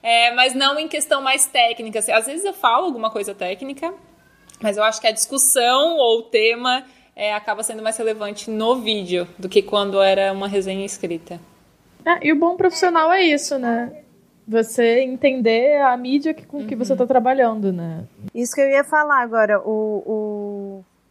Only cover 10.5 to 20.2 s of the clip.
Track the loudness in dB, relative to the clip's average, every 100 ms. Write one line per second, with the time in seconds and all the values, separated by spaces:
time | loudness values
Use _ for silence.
10.5 | -4 -4 -6 -8 -8 -8 -8 -10 -18 -18
11.5 | _ _ _ _ _ 0 0 2 2 2
12.5 | 2 0 2 2 2 2 4 4 2 -2
13.5 | -4 -2 -2 -4 -12 _ _ _ _ -2
14.5 | 0 0 2 4 4 2 2 2 2 2
15.5 | 4 4 4 2 2 0 0 0 -6 -10
16.5 | -12 -8 -6 -2 0 2 2 2 2 2
17.5 | 0 -4 -4 -6 -10 -12 _ -12 -8 -6
18.5 | 0 2 2 2 0 2 0 2 2 2
19.5 | 2 0 -2 -2 -4 -4 -4